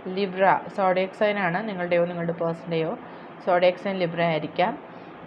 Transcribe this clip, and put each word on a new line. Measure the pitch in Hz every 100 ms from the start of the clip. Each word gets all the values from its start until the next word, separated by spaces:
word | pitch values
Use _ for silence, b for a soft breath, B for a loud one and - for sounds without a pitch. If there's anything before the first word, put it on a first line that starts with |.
| 190 185
ലിബ്ര, | 202 185 190 151 170 -
സോഡിയക് | 190 185 185 -
സൈൻ | 208 202 180
ആണ് | 175 220
നിങ്ങളുടെയോ | 185 175 175 175
നിങ്ങളുടെ | 175 170 165
പേഴ്സൻ്റെയോ. | 170 170 170 165 160 240 B B B - -
സോഡിയക് | 175 180 180
സൈൻ | 202 190 170
ലിബ്ര | 170 170
ആയിരിക്കാം. | 156 - - 196 - - B B B